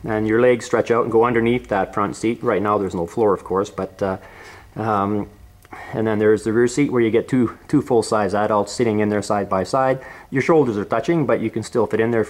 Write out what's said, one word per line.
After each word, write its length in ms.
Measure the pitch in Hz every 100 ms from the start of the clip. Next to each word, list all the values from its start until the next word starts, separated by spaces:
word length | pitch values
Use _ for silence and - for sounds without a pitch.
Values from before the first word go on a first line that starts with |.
| 113
and 200 | 107 107
your 140 | 113
legs 240 | 123 123
stretch 260 | - 117 104
out 140 | 117
and 80 | 113
go 140 | 113 117
underneath 420 | 117 113 123 -
that 260 | 101 107
front 220 | - 101 -
seat. 260 | 113 120
Right 200 | 120 101
now 160 | 104 104
there's 180 | 95 92
no 120 | 85
floor, 260 | - 107
of 100 | 92
course, 260 | - 92 101
but, 320 | - 95 -
uh, 160 | 98 92 - - - - - -
um, 520 | 110 104 98 104 98 - - - - - -
and 160 | - 110
then 100 | 107
there's 280 | 107 107 113
the 80 |
rear 140 | 110 120
seat 260 | 135 143
where 80 | 123
you 100 | 113
get 160 | 113 -
two, 300 | 131 113 - -
two 140 | 147
full-size 520 | - 120 104 107 101
adults 380 | 101 107 107 101
sitting 300 | - 117 107
in 80 | 107
there 120 | 104
side 280 | 98 104 95
by 160 | 95 95
side. 340 | 135 131 131 - - -
Your 120 | 135
shoulders 360 | 127 160 127 104
are 80 | 98
touching, 400 | 113 139 170 123
but 160 | 117
you 80 | 110
can 120 | 113
still 240 | 104 123 104
fit 120 | 107
in 120 | 113
there 140 | 117 104